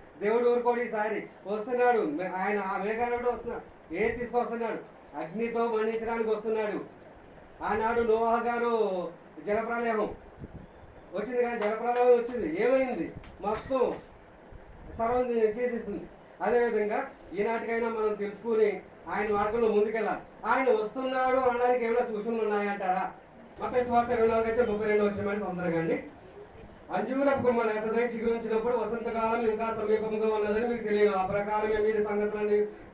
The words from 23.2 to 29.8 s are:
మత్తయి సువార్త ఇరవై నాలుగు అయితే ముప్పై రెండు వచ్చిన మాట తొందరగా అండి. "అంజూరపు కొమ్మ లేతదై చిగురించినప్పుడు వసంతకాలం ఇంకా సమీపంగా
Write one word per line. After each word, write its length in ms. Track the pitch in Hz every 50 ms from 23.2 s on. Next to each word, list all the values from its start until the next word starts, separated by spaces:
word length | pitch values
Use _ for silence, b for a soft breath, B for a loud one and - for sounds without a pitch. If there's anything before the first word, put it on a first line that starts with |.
| - - - - - - - -
మత్తయి 240 | - - 262 247 247
సువార్త 260 | 240 233 240 240 240
ఇరవై 160 | 247 233 226 226
నాలుగు 180 | 226 226 226
అయితే 260 | 220 226 240 233 208
ముప్పై 160 | 208 208 214 214
రెండు 160 | 208 208 208
వచ్చిన 220 | 202 202 196 202
మాట 140 | 202 202 208
తొందరగా 400 | 202 180 180 175 175 175 165 165
అండి. 240 | 165 165 269 294 - - - - - - - - - - - - - - - - - -
"అంజూరపు 520 | 170 190 214 226 262 269 277 277 262 262 -
కొమ్మ 200 | 247 240 233 226
లేతదై 400 | 220 214 214 214 220 220 233 240
చిగురించినప్పుడు 720 | 240 - 214 214 233 233 226 226 214 220 220 220 240 240 226
వసంతకాలం 720 | 214 208 233 220 214 226 214 226 226 226 240 240 233 214
ఇంకా 160 | 214 208 226
సమీపంగా 680 | 220 226 220